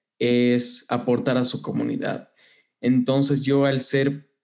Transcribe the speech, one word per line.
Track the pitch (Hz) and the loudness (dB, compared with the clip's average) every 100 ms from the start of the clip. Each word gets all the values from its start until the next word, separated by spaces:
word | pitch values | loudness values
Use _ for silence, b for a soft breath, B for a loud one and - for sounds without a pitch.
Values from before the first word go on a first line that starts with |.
| _ - | _ -2
es | 123 120 123 120 120 - - | 2 4 4 2 0 -6 -6
aportar | 120 - 120 135 127 | -4 0 0 0 0
a | |
su | 123 - | -2 -4
comunidad. | - - 147 - 147 131 - _ b b b b | -6 -4 -4 -4 -4 -6 -10 _ b b b b
Entonces, | 120 127 123 135 139 139 | 0 2 2 2 2 0
yo | 135 139 139 | 0 2 2
al | 135 | 0
ser | - 139 135 147 - _ | 0 0 0 -2 -10 _